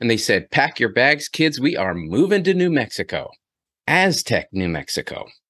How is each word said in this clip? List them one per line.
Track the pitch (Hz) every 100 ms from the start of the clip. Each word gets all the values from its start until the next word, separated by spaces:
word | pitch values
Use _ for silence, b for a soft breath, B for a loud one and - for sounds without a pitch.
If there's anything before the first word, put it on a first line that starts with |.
and | 117
they | 110
said, | - 98 -
"Pack | - 151 -
your | 117
bags, | 120 135 147 -
kids, | - 160 135
we | 139 -
are | 95
moving | 87 78 104 185 202
to | 175
New | 185 180
Mexico, | 147 110 - 92 80 - - _ _ _ _ -
Aztec, | 165 185 - - 101 -
New | 95 90
Mexico." | 78 - - - - - -